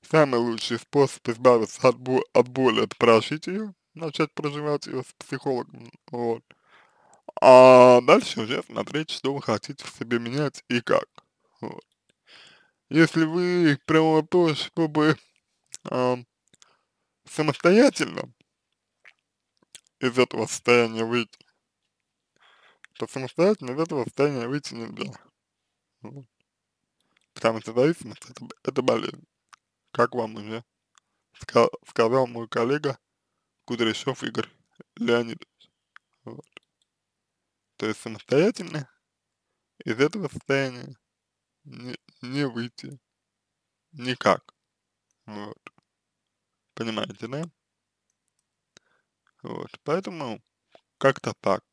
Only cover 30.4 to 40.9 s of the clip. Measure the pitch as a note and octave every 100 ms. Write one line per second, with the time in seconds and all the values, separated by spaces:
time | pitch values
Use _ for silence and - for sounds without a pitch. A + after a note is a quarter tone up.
30.4 | G#2 A2 - _ _ _ _ _ _ _
31.4 | - A#2 A#2 - - - A2+ C3 B2 A#2
32.4 | A2+ B2 A#2 D3 D3 B2+ _ _ _ _
33.4 | _ _ - A#2+ A2+ A2 - B2+ B2 A2
34.4 | - _ _ _ - - A#2 A#2 A#2 -
35.4 | - _ _ _ _ _ _ _ - -
36.4 | - - _ _ _ _ _ _ _ _
37.4 | _ _ _ _ A2 G#2+ A#2 G#2+ - C3+
38.4 | F#3+ - F3 D#3 C3+ _ _ _ _ _
39.4 | _ _ _ _ - A#2 D3 G#3+ D#3+ -
40.4 | - C#3 C3+ B2 -